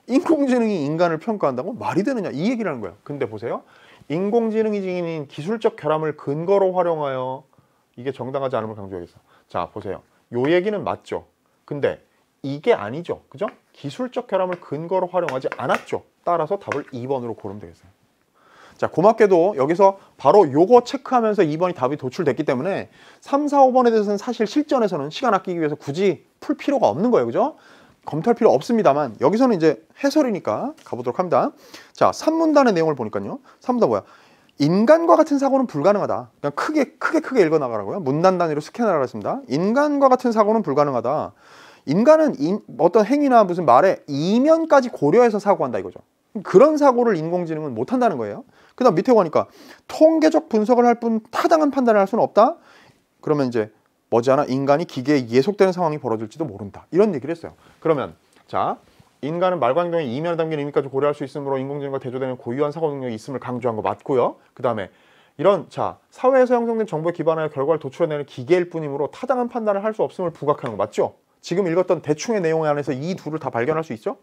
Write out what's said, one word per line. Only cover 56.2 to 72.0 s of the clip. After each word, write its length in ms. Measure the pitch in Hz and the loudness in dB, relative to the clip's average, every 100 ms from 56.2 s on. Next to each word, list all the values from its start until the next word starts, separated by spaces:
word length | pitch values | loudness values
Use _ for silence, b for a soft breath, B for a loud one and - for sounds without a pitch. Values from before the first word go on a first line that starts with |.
| 110 151 160 | -6 -10 -10
모른다. 400 | 98 101 - - | -10 -14 -16 -4
이런 220 | 165 214 143 | 2 2 0
얘기를 180 | 135 | -6
했어요. 200 | 165 82 - b b | -10 -12 -20 b b
그러면 360 | 160 147 95 82 _ b _ | -2 0 -2 -10 _ b _
자, 300 | 98 131 247 _ b b - | -4 -4 -6 _ b b -12
인간은 380 | 139 170 185 175 | -8 -2 -2 0
말과 220 | 123 147 | 0 0
행동에 240 | 175 170 135 | 0 -2 -4
이면에 320 | 127 170 165 | -4 -4 -4
담긴 220 | 160 151 | -4 -4
의미까지 300 | 143 151 135 | -4 -4 -2
고려할 260 | 135 143 147 | -2 -2 -2
수 80 | |
있으므로 340 | 139 151 139 135 | -8 -8 -4 -4
인공지능과 420 | 135 143 139 135 | -4 -8 -8 -8
대조되는 380 | 131 127 131 123 | -8 -6 -6 -8
고유한 340 | 120 127 147 | -6 -2 -2
사고 180 | 160 160 | -2 -4
능력이 240 | 143 127 110 | -4 -8 -8
있음을 240 | - 127 | -8 -10
강조한 360 | 123 123 120 107 | -8 -4 -4 -2
거 60 | |
맞고요. 540 | 92 107 - 131 180 - b | -4 -4 -2 0 0 -4 b
그 80 | - | -6
다음에 280 | 123 110 90 b b b b - | -4 -4 -8 b b b b -2
이런, 300 | 170 190 120 | 2 2 -2
자, 280 | - 101 - _ | -6 -6 -6 _
사회에서 420 | - 254 269 247 247 | -4 2 4 4 2
형성된 320 | 233 226 214 | -2 -4 -4
정보에 260 | 156 165 | -4 -4
기반하여 360 | 165 156 160 156 | -2 -2 -2 -2
결과를 300 | 143 135 156 | -4 -2 -2
도출해내는 460 | 139 - 165 147 139 | -4 -4 -2 -4 -8
기계일 440 | - 123 180 175 | -8 0 0 0
뿐이므로 400 | 165 151 139 139 | -6 -6 -6 -6
타당한 380 | - 247 254 240 | -6 -4 -2 -2
판단을 340 | 247 214 196 | -4 -2 -2
할 100 | 220 | -2
수 100 | 214 | -4
없음을 260 | 151 - 175 | -4 -4 -8
부각하는 480 | - 147 143 123 190 | -6 -4 -4 -4 -4
거 60 | |
맞죠? 320 | 202 - 123 - _ _ | -4 -2 -4 -6 _ _
지금 260 | - 175 185 | -6 -2 0
읽었던 340 | 165 180 165 | 0 0 -2